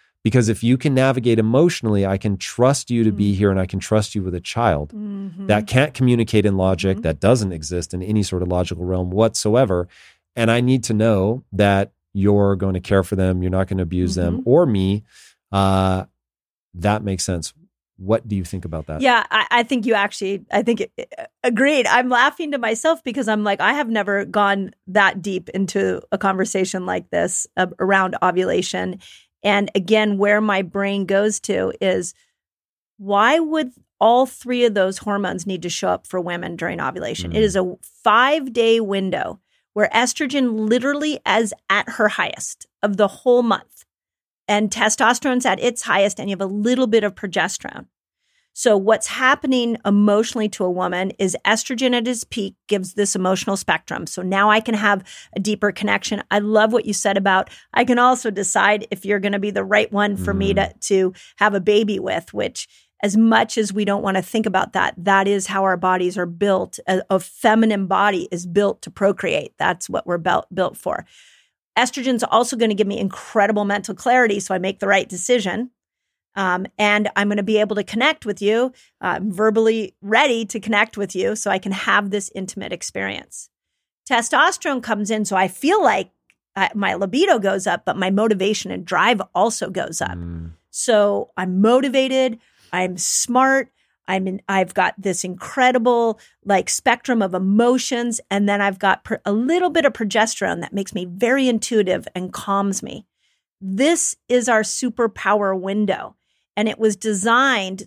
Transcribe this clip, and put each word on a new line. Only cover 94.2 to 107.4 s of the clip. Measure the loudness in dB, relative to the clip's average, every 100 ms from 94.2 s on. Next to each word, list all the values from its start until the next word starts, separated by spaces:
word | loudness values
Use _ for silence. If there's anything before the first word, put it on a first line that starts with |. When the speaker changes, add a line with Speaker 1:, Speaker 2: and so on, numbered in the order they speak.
| -2
Speaker 2:
in, | -6 -2
I've | 0 0
got | 0 -2 -2
this | -4 -4
incredible, | -6 -10 -6 2 2 4 2 2 2 -2 _ _ 0
like, | 0 0
spectrum | -2 0 0 0 0
of | 0
emotions, | 0 2 4 4 2 0 -4 -4 -6 -4
and | 0 0
then | 2
I've | 0 0
got | 0 0
pr-, | -2 -8 -2
a |
little | -2 0 0 0
bit | 2 0
of |
progesterone | 0 -2 0 0 0 -4 -4
that | -6
makes | -6 -6
me | -6 -8
very | -4 0 2 2
intuitive | 0 0 0 2 0 -4 -10
and | -10
calms | -8 -4 -2 0 -4
me. | -8 -14 -18 _ _ _ _ _
This | -6 0 2 2 -2 -6 0
is | 0 2
our | 0
superpower | 0 -4 -4 -2 -2 -2 0 0 0 -2
window, | -2 -2 0 -2 -6 -18 _ _ _ -4
and | -4
it | 0
was | 0 0
designed | -4 -2 2 2